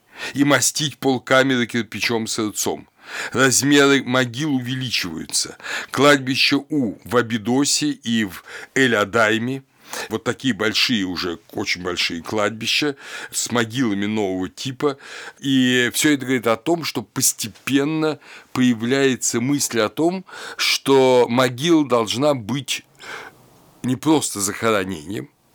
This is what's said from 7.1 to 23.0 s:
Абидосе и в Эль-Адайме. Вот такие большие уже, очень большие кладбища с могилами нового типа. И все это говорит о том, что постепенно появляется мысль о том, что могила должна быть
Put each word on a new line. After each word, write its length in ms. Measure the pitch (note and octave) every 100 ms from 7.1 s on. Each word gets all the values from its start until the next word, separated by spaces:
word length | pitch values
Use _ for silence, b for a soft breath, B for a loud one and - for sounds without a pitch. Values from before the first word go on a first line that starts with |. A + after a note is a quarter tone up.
| B2
Абидосе 760 | A#2 A#2 G#2 B2+ C#3+ - D3+
и 340 | C#3 A2+ A2+
в 180 | G#2 F2+ B B B
Эль-Адайме. 880 | - C3 A2 G2+ A2+ G#2+ A2 A#2+ C3+ C3+ B B B B
Вот 160 | A2
такие 280 | - - C3
большие 520 | G2 G#2+ G2+ - A2
уже, 340 | F#2 E2+ F2 E2+ -
очень 320 | - G2+ F2
большие 360 | F2+ F2 - E2+
кладбища 760 | E2 A2 G#2 A2 A#2 - D3+ C3+ B B B
с 220 | - -
могилами 540 | A#2 A#2 A#2+ B2 G2 G2+
нового 420 | A2 G2 F#2 F#2
типа. 500 | - C3 B2+ D3 C#3 B B B -
И 500 | C#3 C3+ B2+ B2+ A#2+
все 200 | - D3+
это 100 | C#3+
говорит 240 | B2 C3 A#2
о 80 | A2+
том, 260 | - E3+
что 200 | D3+ -
постепенно 1160 | G#2+ - - - A2+ - - C#3 C#3+ D#3 D#3 C#3+ B B B
появляется 880 | - B2 A#2 A#2 C3+ C3+ A#2+ - A#2
мысль 380 | B2 C#3+ - A#2
о 100 | G#2
том, 360 | - E3 F#3+ - B B -
что 720 | - - - C3+ C3 B2+ A#2+
могила 580 | A#2+ B2+ A#2+ E3 E3 C#3+
должна 480 | A#2+ A2 G#2+ D3
быть 480 | C#3 G#2 C#3+ B2 - - _